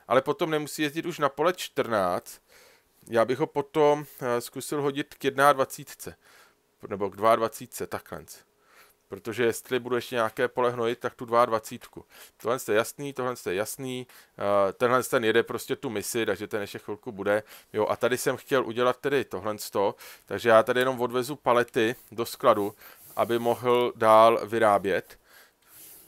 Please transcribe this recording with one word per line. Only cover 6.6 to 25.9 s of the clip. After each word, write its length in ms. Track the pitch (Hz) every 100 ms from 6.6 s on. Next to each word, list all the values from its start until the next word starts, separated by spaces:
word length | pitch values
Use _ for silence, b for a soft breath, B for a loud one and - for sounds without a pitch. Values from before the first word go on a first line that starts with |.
| _ _ -
nebo 220 | 101 98
k 60 | 98
dvaadvacítce, 720 | 110 113 113 - 123 - 95
takhle. 380 | 104 - 82 - - _ _ b b b _ _
Protože 360 | 98 117 110 117
jestli 340 | 104 - 127
budu 160 | 120 120
ještě 200 | - 123
nějaké 320 | 110 - 123
pole 240 | - 123
hnojit, 280 | 120 113 120
tak 160 | 120 -
tu 100 | 120
dvaadvacítku. 800 | 117 120 113 - 120 - - - B B _
Tohle 200 | 110 127 -
je 60 | 107
jasný, 380 | - - 143
tohle 220 | 135 127 120 104
je 60 | 92
jasný, 520 | 110 - 131 127 127
eh, 640 | - _ - 101 101 98
tenhle 300 | - 123 127
ten 220 | 117 135 110
jede 180 | 113
prostě 320 | 107 120 - 131
tu 140 | 139
misi, 360 | 107 95 120 107
takže 220 | 95 104
ten 140 | 110
ještě 180 | 101 113
chvilku 320 | - 104 -
bude. 320 | 98 101 104 B B B
Jo, 140 | 107 107
a 80 | 104
tady 220 | 117 123
jsem 200 | 147 123
chtěl 280 | - 135 -
udělat 320 | 113 123 123
tedy 280 | 143 135 110
tohle, 300 | 95 104 107 - 107 101 - B B -
takže 240 | 98 117
já 140 | 110
tady 180 | 113 123
jenom 200 | 127 123
odvezu 340 | 120 123 123 147
palety 600 | - 120 120 131 110 127 -
do 140 | 107 117
skladu, 500 | - 135 104 101 B B B B -
aby 240 | 104 117
mohl 540 | 117 110 123 120 123 -
dál 440 | 110 110 113 117 101
vyrábět. 720 | 113 110 101 95 87 - - b b b _ B B B